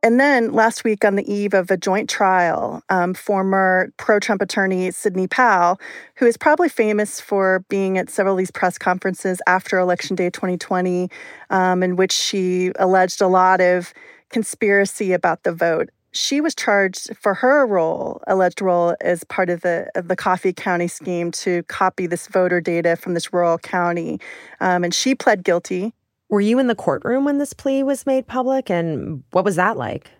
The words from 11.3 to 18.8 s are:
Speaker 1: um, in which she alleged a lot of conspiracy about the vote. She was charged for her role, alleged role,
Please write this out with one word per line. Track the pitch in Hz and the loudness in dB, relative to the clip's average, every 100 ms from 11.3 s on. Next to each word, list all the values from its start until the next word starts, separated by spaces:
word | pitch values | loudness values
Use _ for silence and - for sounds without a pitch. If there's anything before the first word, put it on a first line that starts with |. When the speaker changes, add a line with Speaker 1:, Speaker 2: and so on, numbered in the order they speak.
| - - | -20 -4
Speaker 1:
um, | 190 185 180 | 0 2 2
in | 185 180 | 0 2
which | 190 | 0
she | - - 202 185 180 185 - | 0 -2 -2 0 0 -2 0
alleged | 185 190 185 - | 2 4 2 2
a | 190 | 2
lot | 185 185 185 | 4 4 4
of | 180 180 175 - - - _ | 4 2 -2 -14 -20 -20 _
conspiracy | - 220 - 214 202 202 - 196 | -4 -4 -2 0 2 2 -2 -2
about | 185 180 165 | 0 0 0
the | - | -4
vote. | 170 170 165 156 _ _ | 0 0 0 -2 _ _
She | - - 277 | -6 -2 0
was | 311 - | -2 -2
charged | - 202 196 185 - - | 0 2 2 -2 -14 -4
for | - 190 | -2 2
her | 254 294 262 | 4 4 4
role, | 196 160 - - - - | 2 0 -2 -6 -8 -2
alleged | 190 180 - | 2 2 0
role, | 190 175 | 0 2